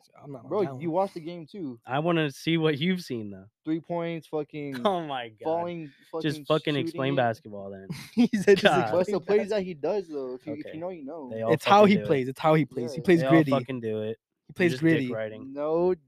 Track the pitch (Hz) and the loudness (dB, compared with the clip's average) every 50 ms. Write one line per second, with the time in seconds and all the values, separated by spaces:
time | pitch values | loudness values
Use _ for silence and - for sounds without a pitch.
0 | _ _ _ - - 143 139 120 110 131 170 214 190 151 135 127 165 165 156 185 | _ _ _ -20 -16 -16 -16 -16 -8 -4 -2 -2 -2 -2 -4 -6 -4 -2 0 0
1 | 196 196 - 175 151 170 175 170 156 - - 202 165 131 120 117 _ 113 127 147 | 0 0 -4 -10 -12 -12 -12 -12 -14 -14 -12 -10 -8 -8 -10 -12 _ -4 -2 0
2 | 156 175 170 160 156 143 131 - - 160 165 165 156 156 151 143 160 185 185 180 | 0 2 0 0 0 -2 -4 -4 -2 0 2 2 2 2 2 2 0 0 -2 -2
3 | 165 - 127 113 107 101 98 95 98 104 _ _ _ 156 160 165 156 - 170 170 | -4 -8 -8 -8 -8 -8 -12 -14 -18 -20 _ _ _ -4 -4 -4 -4 -6 -6 -4
4 | 170 170 170 160 - _ 156 151 147 - - 151 147 139 135 123 120 208 190 175 | -4 -4 -6 -8 -8 _ -6 -6 -6 -6 -10 -10 -8 -8 -8 -2 0 0 0 0
5 | 160 147 139 127 117 117 110 _ - 160 165 170 170 175 175 165 156 139 - _ | -4 -4 -6 -8 -8 -10 -14 _ -4 -2 -2 -2 -2 -6 -8 -8 -10 -12 -16 _
6 | _ _ - 165 160 151 143 151 139 - 156 156 - 160 147 139 117 110 - 151 | _ _ -8 -4 -2 -2 -2 -4 0 0 0 2 2 0 -2 0 -2 -2 -4 -2
7 | 131 139 139 139 123 117 110 - - 110 101 101 98 98 101 95 95 95 - - | -2 0 2 2 2 2 0 -4 -10 -14 -14 -12 -12 -12 -12 -12 -12 -12 -14 -14
8 | - - - 226 240 - - 202 175 208 196 190 202 190 151 135 120 110 165 175 | -14 -4 2 2 2 4 2 2 6 6 6 8 8 6 6 6 4 2 2 2
9 | 180 202 202 170 165 196 208 220 220 190 214 208 185 185 175 143 139 160 208 208 | 2 2 0 -2 0 2 2 2 2 0 -2 -2 -2 -4 -6 -4 -2 -2 -2 -2
10 | 180 165 151 139 131 127 127 127 - 151 147 151 - 98 160 156 170 185 185 160 | -4 -6 -8 -6 -6 -6 -8 -8 -8 -10 -10 -10 -10 -12 -10 -10 -10 -10 -10 -10
11 | 135 131 165 165 135 123 110 113 110 113 120 123 - - 196 208 214 196 208 180 | -12 -12 -12 -12 -12 -10 -8 -4 0 0 0 0 4 4 6 8 8 6 6 2
12 | - 170 156 135 123 131 135 - - 160 156 160 139 - - 127 120 120 - - | 2 0 0 0 0 -4 -6 0 2 4 4 4 2 0 -4 -6 -6 -6 -8 -2
13 | - 190 175 165 - 170 165 160 151 135 139 135 127 135 131 123 113 110 107 107 | 2 4 4 4 6 6 6 6 6 4 2 0 0 -4 -6 -6 -4 -4 -4 -4
14 | 107 110 113 - _ _ _ _ _ - - - 185 170 151 - 160 165 160 147 | -4 -6 -6 -8 _ _ _ _ _ -16 -2 0 2 2 2 2 4 4 4 4
15 | 131 123 117 110 110 107 107 110 131 135 135 143 147 156 160 170 175 185 185 160 | 2 -2 -4 -4 -6 -6 -8 -12 -14 -12 -8 -4 -2 0 0 2 2 2 0 -2
16 | 139 | _